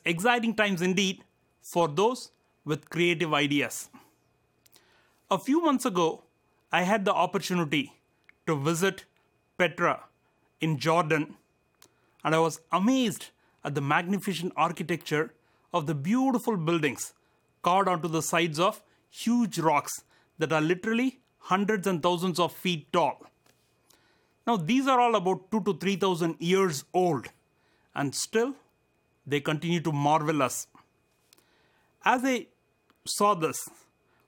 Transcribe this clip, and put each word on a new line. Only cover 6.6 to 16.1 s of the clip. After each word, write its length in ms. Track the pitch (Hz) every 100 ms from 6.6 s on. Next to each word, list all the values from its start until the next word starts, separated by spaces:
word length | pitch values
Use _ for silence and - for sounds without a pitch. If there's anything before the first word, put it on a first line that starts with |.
| -
I 120 | 165
had 240 | 180 214 196
the 80 |
opportunity 800 | 165 175 196 - 180 156 156 - - _ _ _ _ -
to 120 | 147
visit 480 | 147 165 190 190 - _ _ _ _ -
Petra 440 | 175 160 165 - - _ _ _ _ -
in 200 | 160 143
Jordan, 580 | 147 165 156 156 156 - _ _ _ _ _ _ _ _ 147
and 100 | 160
I 40 |
was 200 | 165 - -
amazed 540 | 175 208 262 233 - - _ _ _
at 100 | 151
the 80 | 143
magnificent 680 | 143 160 175 202 208 160 175 -
architecture 760 | 165 170 165 165 - 151 156 _ _ _ -
of 140 | 175 151
the 60 |
beautiful 600 | 151 151